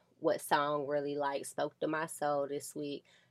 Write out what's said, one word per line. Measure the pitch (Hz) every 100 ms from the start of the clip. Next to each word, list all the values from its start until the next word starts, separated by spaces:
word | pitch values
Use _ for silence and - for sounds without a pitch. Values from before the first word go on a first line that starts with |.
| _ -
What | 160 -
song | - 151 143 147 139
really, | 147 143 143
like, | 139 143
spoke | - - 147 -
to | 156
my | 156 170
soul | - 147 147 139
this | 143 139 151
week. | 147 139 - - _